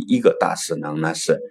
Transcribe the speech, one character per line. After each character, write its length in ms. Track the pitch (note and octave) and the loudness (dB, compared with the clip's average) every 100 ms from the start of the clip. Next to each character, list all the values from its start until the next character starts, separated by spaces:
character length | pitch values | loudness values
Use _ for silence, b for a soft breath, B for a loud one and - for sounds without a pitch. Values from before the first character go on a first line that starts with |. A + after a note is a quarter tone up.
| - | 0
一 100 | B2 | 4
个 180 | G#2+ E2 | 4 4
大 160 | E2+ E2+ | 0 -2
势 180 | - | -6
能 260 | E2 D2+ D2+ | -6 -6 -4
呢， 140 | D#2+ | -2
是， 240 | E2 - - B | -2 0 0 B